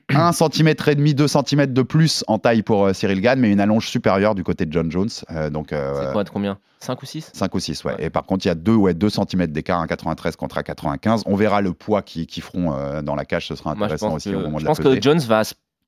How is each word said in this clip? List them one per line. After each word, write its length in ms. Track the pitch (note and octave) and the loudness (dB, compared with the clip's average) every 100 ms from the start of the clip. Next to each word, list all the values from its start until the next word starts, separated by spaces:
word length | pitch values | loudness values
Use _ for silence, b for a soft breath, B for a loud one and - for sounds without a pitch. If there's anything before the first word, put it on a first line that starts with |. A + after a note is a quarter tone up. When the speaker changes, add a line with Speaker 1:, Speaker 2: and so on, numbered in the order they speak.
Speaker 1:
<clears throat> 80 | - | 0
un 180 | D3 E3+ | 2 4
centimètre 560 | E3 D#3 - D#3 - D3+ | 4 2 4 2 4 2
et 60 | |
demi, 220 | D3 D3+ C#3 | 2 2 2
deux 120 | D3 | 2
centimètres 460 | D3+ B2+ C#3+ C#3+ | 2 2 2 2
de 80 | B2+ | 2
plus 420 | - D#3 D#3+ - - | 2 2 2 0 -2
en 100 | A2 | 0
taille 240 | A#2+ A2+ | 2 2
pour, 240 | G2 G2+ G2 | 2 2 2
euh, 80 | |
Cyril 280 | F#2+ G2+ F#2+ | 2 0 2
Gane, 180 | A#2 C3 | 2 4
mais 120 | A2 | 4
une 80 | G2+ | 4
allonge 280 | G#2 A2 - | 2 0 0
supérieure 480 | B2+ G#2+ G2 G#2 G2 | 0 2 4 2 0
du 80 | |
côté 240 | E2+ F2 E2 | -4 -4 -2
de 40 | |
John 200 | E2+ D#2+ | -2 -2
Jones. 180 | F2 G#2+ - - | -2 -4 -6 -10
Euh, 180 | D#2+ D2+ | -6 -4
donc, 240 | D2+ D2 | -6 -6
euh, 320 | D2 C#2 C#2 C2+ | -6 -4 -4 -2
Speaker 2:
C'est 80 | |
quoi 100 | G#2 | -4
de 60 | G2 | -4
combien ? 300 | G2+ G2+ F#2+ _ _ | -6 -6 -8 _ _
Cinq 200 | - B2+ | -10 -10
ou 60 | C3+ | -12
six ? 240 | D#3 - | -14 -14
Speaker 1:
Cinq 220 | - F#2+ F#2 | -4 -4 -2
ou 40 | |
six, 240 | - D2 | -4 -6
ouais. 120 | C#2+ - | -6 -6
Speaker 2:
Ouais. 100 | D#2 | -4
Speaker 1:
Et 40 | |
par 140 | - - | -4 -2
contre, 200 | F#2+ F#2+ | 0 0
il 40 | |
y 20 | |
a 40 | E2 | 0
deux, 200 | F#2 A2+ | 2 4
ouais, 180 | F#2+ | 4
deux 160 | E2 G#2 | 2 0
centimètres 420 | - G2 F#2 E2 | 0 -2 -2 -2
d'écart, 280 | D2+ E2+ F2 | -4 -2 -2
un 80 | D#2+ | -2
quatre-vingt-treize 480 | F2 D#2+ D#2+ E2+ - | -4 -4 -4 -6 -6
contre 240 | C#2+ D2+ | -6 -6
un 20 | |
quatre-vingt-treize. 600 | C#2+ D2 D2+ C#2+ G#2+ A2+ G2 | -6 -6 -6 -2 0 0 0
On 100 | G2+ | 2
verra 260 | G#2+ G2+ | 2 2
le 120 | F#2+ | 0
poids 300 | E2+ - G2+ | -4 -2 -2
qu'ils, 240 | - - A#2 | -2 -8 -8
qu'ils 160 | F2 | -10
feront, 300 | - F2+ E2 | -8 -4 -2
euh, 280 | C2+ C#2 D2+ | -2 -4 -6
dans 140 | D2 C#2+ | -4 -6
la 100 | C#2 | -4
cage, 220 | E2+ - | -4 -4
ce 80 | D2 | -8
sera 160 | D#2 | -6
Speaker 2:
Moi, 140 | D2+ G2+ | -4 -4
je 60 | |
Speaker 1:
intéressant 160 | D#2 G#2+ | -2 -2
Speaker 2:
pense 80 | D2+ | -4
Speaker 1:
aussi 140 | G2+ | -4
Speaker 2:
que, 40 | F#2+ | -4
Speaker 1:
au 60 | |
moment 160 | D2+ D2+ | -4 -2
de 20 | |
Speaker 2:
je 60 | D#2 | -2
Speaker 1:
la 40 | |
Speaker 2:
pense 100 | D#3 | 2
Speaker 1:
pesée. 180 | C#3 B2+ | 4 4
Speaker 2:
que 40 | |
Jones 180 | C#3 E3 | 4 2
va 240 | A#2 A2 | 2 2
se 120 | G#2+ - _ _ | 0 -8 _ _